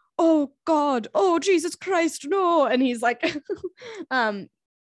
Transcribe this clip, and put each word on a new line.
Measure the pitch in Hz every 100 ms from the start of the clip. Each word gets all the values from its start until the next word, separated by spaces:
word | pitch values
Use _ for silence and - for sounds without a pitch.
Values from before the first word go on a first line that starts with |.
| _ -
"Oh | 330 311 277 _
God, | - 302 285 247 208
oh | - 392 330
Jesus | 381 349 330 -
Christ, | 370 359 330 - 285
no." | 392 359 339
And | 247 254
he's | 262 240
like, | 233 240 330 302 - 381 359
<laughs> | _ 480 427 -
um, | 262 220 202 - _ _ _